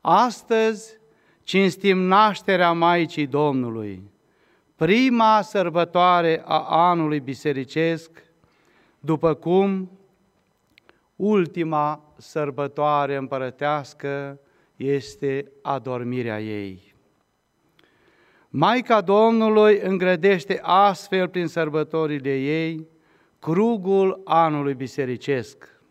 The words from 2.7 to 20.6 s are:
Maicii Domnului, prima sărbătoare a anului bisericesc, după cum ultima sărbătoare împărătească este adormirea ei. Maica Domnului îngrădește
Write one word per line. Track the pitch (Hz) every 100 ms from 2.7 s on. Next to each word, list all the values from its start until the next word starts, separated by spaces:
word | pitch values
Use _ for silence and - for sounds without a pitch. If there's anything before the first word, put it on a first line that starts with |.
Maicii | 170 170 175 165 - 143
Domnului, | 143 151 131 123 113 104 92 98 _ _ _ _ _ _ _
prima | 160 220 262 240 220 220
sărbătoare | 196 208 175 165 170 175 180 175 170 160
a | - 156 151 160 175
anului | 175 156 151
bisericesc, | 127 131 151 135 127 156 165 165 165 - _ _ _ _ _ _ _ _
după | 143 156 165
cum | 151 165 180 196 190 180 - _ _ _ _ _ _ _ _ _ _ _ _
ultima | 196 214 165 - 160 151 147 151 _ _
sărbătoare | - 156 147 131 143 143 147 147 139 139
împărătească | 131 135 131 123 147 151 135 - 143 139 139 139 _ _ _ _
este | 135 139 131 - 139 135 139 _
adormirea | - 139 120 123 123 127 117 107
ei. | 110 104 101 92 _ _ _ _ _ _ _ _ _ _ _ _ _ _ _ _ _
Maica | 127 170 247 - 220
Domnului | 180 202 226 226 220 214 214 202
îngrădește | 190 190 185 180 190 190 - -